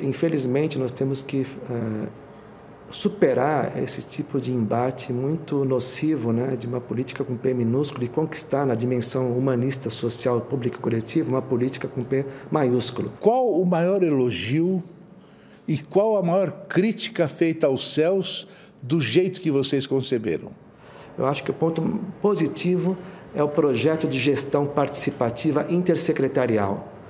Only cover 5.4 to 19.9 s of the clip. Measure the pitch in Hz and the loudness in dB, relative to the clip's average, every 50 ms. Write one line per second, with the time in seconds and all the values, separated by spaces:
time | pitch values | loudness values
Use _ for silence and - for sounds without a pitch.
5.4 | 160 - 147 139 139 131 131 127 120 - - - - 156 156 135 113 117 113 117 | -4 -4 -2 0 0 2 0 0 0 0 -2 0 0 0 0 0 0 0 0 0
6.4 | 123 135 131 117 117 120 123 123 120 - 104 117 131 - - - 139 127 123 117 | 0 -2 -2 -4 -4 -4 -6 -6 -6 -4 -4 -4 -4 -6 -4 -6 -4 -4 -4 -2
7.4 | - 135 127 123 117 113 117 135 147 139 - - 123 120 - 156 160 156 - - | 0 0 0 2 2 2 2 2 0 -2 -2 -4 -6 -2 0 -2 -2 0 -2 -6
8.4 | - - - 135 143 135 120 113 120 123 127 123 113 - - 131 127 123 120 127 | -4 -2 0 0 2 2 2 2 0 0 0 0 0 0 0 0 0 0 0 2
9.4 | 131 135 127 120 123 135 131 - - 113 - - - 120 120 - - 131 123 117 | 2 2 2 2 2 0 -2 -4 -4 -6 -4 -2 -2 -2 -2 0 0 2 0 0
10.4 | 113 - 131 131 120 123 - - - 113 117 113 110 - - 165 156 120 127 131 | 0 -2 -4 -2 -2 -4 -4 -2 -2 0 0 0 -2 0 -2 0 0 2 0 -2
11.4 | 127 127 135 117 123 131 131 - - - - 131 123 123 135 135 139 135 - - | 0 0 0 0 0 0 -2 -4 -8 -6 -6 -6 -4 -2 -2 -2 -2 -4 -8 -14
12.4 | - - 151 156 143 123 120 127 117 - - 104 - 113 - - - 202 233 262 | -8 -2 0 2 4 4 4 2 2 0 -2 -4 -6 -6 -6 2 4 4 4 6
13.4 | 254 240 170 160 185 180 180 160 170 180 196 202 180 165 147 135 127 123 107 85 | 4 4 4 4 4 4 4 4 4 4 4 4 4 4 4 4 4 2 2 -2
14.4 | 90 107 131 160 165 180 190 180 170 - - - - - - - - - - - | -2 0 2 2 2 2 2 0 -2 -6 -16 -20 -20 -20 -20 -20 -20 -20 -20 -20
15.4 | - - - - - - 160 135 - - - 185 208 226 214 202 180 170 170 196 | -20 -20 -20 -14 -4 -4 -4 -4 -4 0 2 4 4 4 4 2 2 4 4 2
16.4 | 190 156 - - - - - 196 190 226 202 - - - - - 170 139 - - | 2 0 -2 -8 -12 0 2 2 4 4 2 0 -4 -6 0 0 0 0 2 2
17.4 | 175 165 160 160 - 143 135 123 - - - 151 151 170 196 196 185 - - - | 2 2 2 2 2 2 2 2 0 0 2 2 4 4 4 2 0 -2 -6 -8
18.4 | - - - - - - - - - 123 147 170 135 113 113 170 185 185 - - | -10 -12 -18 -20 -20 -20 -20 -16 -4 0 0 2 2 4 4 4 4 2 -2 -2
19.4 | - 160 139 139 131 135 - 139 131 - | -2 2 2 2 2 2 0 0 0 0